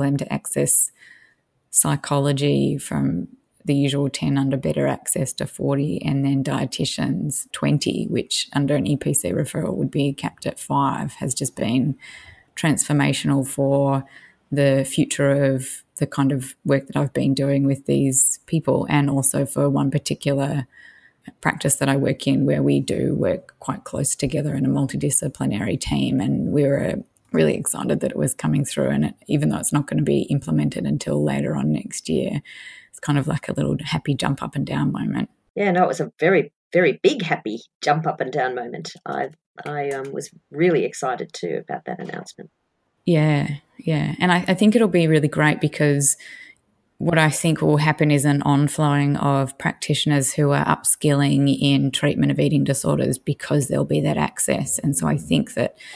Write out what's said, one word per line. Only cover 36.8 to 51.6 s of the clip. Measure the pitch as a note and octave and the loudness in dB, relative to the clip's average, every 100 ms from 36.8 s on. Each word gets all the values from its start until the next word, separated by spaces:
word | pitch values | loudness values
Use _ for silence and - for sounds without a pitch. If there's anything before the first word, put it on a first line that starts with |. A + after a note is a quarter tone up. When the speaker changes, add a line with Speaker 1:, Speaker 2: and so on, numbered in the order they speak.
| E3+ A#2+ | 2 4
Speaker 2:
big | G3+ C#4 | 2 2
happy | D#3+ D#3 A2 A2 - _ | -2 -4 -4 -10 -12 _
jump | C#3 D3+ D#3+ | 0 0 0
up | - | -4
and | C3 | -4
down | C#3 B2+ | -2 -2
moment. | B2 A#2+ - - - | -4 -8 -10 -12 -14
I, | - C#3 C3+ - _ - - | -8 -6 -6 -10 _ -14 -8
I, | D3 C#3+ | -4 -4
um, | C#3 C3+ | -4 -6
was | C3+ - - _ | -8 -10 -14 _
really | C#3+ F3 D3+ | 0 2 4
excited | F#2+ - C3 B2 - | 0 -2 -4 -4 -8
too | - - - | -8 -6 -6
about | - - - | -6 -10 -8
that | - | -10
announcement. | - - - - - _ _ _ _ _ | -10 -12 -14 -18 -20 _ _ _ _ _
Speaker 1:
Yeah, | - D#3+ D#3 D3 D3+ C#3+ _ - | 2 4 4 2 0 -6 _ -10
yeah. | - D3+ D3+ D#3 | -2 0 -2 0
And | F3+ | 2
I, | F3 F3+ | 2 2
I | |
think | F#3 G#3+ A3 | 4 4 4
it'll | A3 | 4
be | F3 E3 | 4 4
really | D#3 D3 | 4 4
great | - D3+ D3 | 2 2 2
because | D3+ - D3 C#3+ C#3 - - - - - _ _ _ - | 0 2 2 4 2 -2 -6 -20 -20 -20 _ _ _ -6
what | E3 D#3+ | 0 4
I | D#3 | 4
think | D3 E3 D#3 | 2 0 2
will | D3+ D3+ | 4 4
happen | D3+ D3+ D3+ | 4 4 4
is | C#3+ | 4
an | C#3+ C#3+ | 4 2
onflowing | C#3+ C#3+ D3 - D3+ C#3+ C#3+ C#3+ | 4 4 2 2 2 4 2 2
of | C#3+ C#3 C3+ - | 2 2 0 -2
practitioners | - - - D3 - C#3+ C3+ | -4 -4 -2 0 2 2 2
who | - C#3+ | 2 2
are | C#3+ | 4
upskilling | D3 D#3 - - D3+ C#3 C#3+ C#3 C#3 C3+ | 2 0 0 0 2 2 4 4 2 2